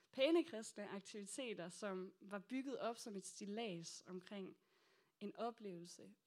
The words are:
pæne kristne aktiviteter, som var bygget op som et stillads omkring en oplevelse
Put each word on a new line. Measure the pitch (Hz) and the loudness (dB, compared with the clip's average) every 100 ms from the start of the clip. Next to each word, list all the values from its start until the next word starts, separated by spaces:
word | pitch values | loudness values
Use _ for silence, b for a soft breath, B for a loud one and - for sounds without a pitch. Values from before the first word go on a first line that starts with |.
| B | B
pæne | - 269 330 | 6 10 10
kristne | 302 220 226 - 208 | 6 0 -4 -4 -4
aktiviteter, | 196 - 220 196 - 254 190 175 | -4 -4 -6 -4 -2 -2 -2 -4
som | 175 214 185 185 - | -2 0 0 -2 -8
var | 202 202 | -6 -6
bygget | 190 262 269 254 | -2 -2 0 0
op | 226 233 | 0 0
som | 240 196 | -4 -4
et | 185 | -6
stillads | - 202 208 233 170 170 - - | -6 -2 0 0 -2 -4 -8 -8
omkring | 185 - 208 190 - b b b b b b | -8 -6 -6 -6 -8 b b b b b b
en | 202 - | -6 0
oplevelse | 226 226 208 175 170 - 190 208 | -2 -2 -6 -6 -8 -10 -14 -16